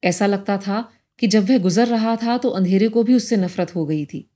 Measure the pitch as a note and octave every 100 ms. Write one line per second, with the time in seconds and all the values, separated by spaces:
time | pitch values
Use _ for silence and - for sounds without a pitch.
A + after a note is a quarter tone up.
0 | - E3+ G3+ G3+ G3 G3+ G3+ G3+ A#3 _
1 | _ _ A3+ G#3+ G3 B3+ F3+ F3+ A#3+ A#3
2 | A3 A3+ A#3 A#3+ B3 F#3+ F#3 F#3+ A3 A3
3 | A3+ B3+ - A3 F3+ - F3 F#3 D#3 D#3
4 | D3 D#3 -